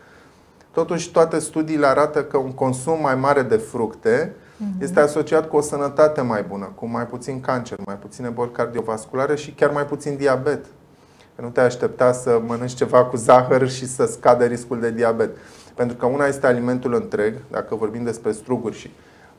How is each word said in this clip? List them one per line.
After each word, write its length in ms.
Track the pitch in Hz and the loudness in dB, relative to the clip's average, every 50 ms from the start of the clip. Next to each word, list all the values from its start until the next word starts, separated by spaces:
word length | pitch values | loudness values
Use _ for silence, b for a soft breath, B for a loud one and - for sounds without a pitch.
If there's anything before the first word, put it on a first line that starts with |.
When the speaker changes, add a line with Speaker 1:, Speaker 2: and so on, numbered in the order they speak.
| b b b b b b b b b b b b b b - | b b b b b b b b b b b b b b -2
Speaker 1:
Totuși, 380 | 165 165 160 180 165 170 - - | -2 -2 -2 -2 -4 -4 0 4
toate 260 | 175 165 165 170 156 | 4 4 4 4 -4
studiile 480 | 147 - - 156 156 156 156 147 143 | -4 -4 -4 -4 -2 -2 0 2 4
arată 380 | 139 135 139 147 147 147 151 139 | 4 4 4 2 2 2 -2 -2
că 120 | - - | 0 -2
un 160 | 139 131 131 127 | -2 -2 -2 -4
consum 480 | - 135 131 127 127 - 165 165 160 | -2 -2 -2 -2 -2 -2 -2 -2 0
mai 140 | 151 139 131 | 2 0 0
mare 280 | 127 131 139 143 139 127 | 2 4 4 4 4 4
de 140 | 113 113 | 2 2
fructe 760 | 107 110 - - 117 113 104 - - - 110 113 135 160 - - B B B B | 0 0 -2 -6 -4 -4 -4 -6 -4 0 0 2 2 0 -4 -8 B B B B
Speaker 2:
Mhm. 260 | B 214 208 190 185 139 | B -8 -8 -6 -6 -6
Speaker 1:
este 180 | 139 180 175 | 0 4 4
asociat 480 | 147 147 - 165 147 - 165 156 156 - | 4 4 4 0 -2 2 2 0 0 2
cu 80 | - | 0
o 40 | 147 | 0
sănătate 600 | 143 147 151 143 143 139 127 - 151 151 151 151 | 0 0 -2 -4 -4 -2 2 4 4 4 4 0
mai 220 | 131 120 113 104 98 | -2 -2 -2 -2 -4
bună, 300 | 90 98 101 98 92 98 | -4 -8 -10 -10 -12 -12
cu 120 | - - | -12 -10
mai 200 | 117 117 117 120 | -8 -6 -6 -6
puțin 340 | 117 123 123 123 - 135 127 | -8 -10 -12 -10 -10 -10 -8
cancer, 380 | 127 - 131 127 113 - 104 95 98 | -4 -4 -4 -4 -4 -8 -10 -12 -10
mai 80 | 98 101 | -10 -12
puține 320 | 101 - 101 - - 127 120 | -12 -12 -18 -14 -10 -10 -8
boli 220 | 117 113 120 120 120 | -4 -4 -6 -6 -2
cardiovasculare 840 | - 120 113 117 117 110 - 110 107 - - - 131 135 143 151 | -4 -4 -4 -4 -6 -6 -4 -6 -8 -8 -8 -4 -4 -2 -2 -2
și 140 | 143 147 - - | -4 -4 -8 -2
chiar 180 | - 151 143 | 0 2 2
mai 160 | 147 147 143 | 2 0 -4
puțin 300 | 143 151 139 - 151 143 | -4 -6 -8 -6 -6 -6
diabet. 480 | 135 139 139 131 127 135 147 143 - - - - - _ _ b b b b b b b b b | 0 2 2 2 2 0 -2 -2 -4 -6 -12 -20 -20 _ _ b b b b b b b b b
Nu 120 | - 120 120 | -14 -12 -4
te 120 | 120 135 | 0 2
aștepta 520 | 127 123 123 - 123 107 - - 127 127 123 | 2 2 2 0 -4 -4 0 2 4 4 4
să 280 | 127 - 131 117 113 113 | 2 2 2 2 2 2
mănânci 280 | 117 117 117 123 127 127 | -2 -4 -4 -6 -6 -4
ceva 300 | - 135 110 - 127 123 | -2 -2 4 6 6 6
cu 120 | 127 - | 6 2
zahăr 520 | 117 110 120 127 127 127 127 135 127 131 127 | -2 4 6 6 8 8 6 2 2 2 0
și 180 | 131 - 131 | -2 -6 -8
să 180 | 123 - - 127 | -8 -2 0 0
scadă 380 | 113 - - - 131 123 123 123 | -2 0 0 4 4 4 6 4
riscul 360 | 120 120 117 120 - 127 117 | 0 0 -2 -6 -6 -6 -4
de 100 | 113 117 | -4 -4
diabet. 460 | 110 113 117 113 117 113 110 - - B B B B B B B B | -2 0 0 0 2 2 0 -2 -2 B B B B B B B B
Pentru 220 | - 123 120 120 | -4 -4 -4 -2
că 100 | 120 - | -2 -2
una 200 | 120 131 143 143 | 0 0 2 0
este 200 | 139 135 139 - | 0 0 2 2
alimentul 480 | 135 123 120 120 123 127 123 127 131 120 | 2 2 2 2 -2 -2 -2 -2 -2 -2
întreg, 400 | 113 104 101 - 104 104 110 110 - - - | -2 -2 -2 -2 -2 0 0 -2 -4 -12 -10
dacă 240 | - 107 104 - 117 | -8 -8 -6 -6 -6
vorbim 300 | 107 110 104 110 120 120 | -4 -4 -4 -4 -4 -6
despre 280 | 120 113 - - 113 107 | -6 -6 -4 -4 -6 -6
struguri 440 | - - - 127 110 117 107 - | -6 -4 -4 -4 -4 -4 -6 -8
și 140 | - - - - B B B B B B B B | -10 -14 -20 -20 B B B B B B B B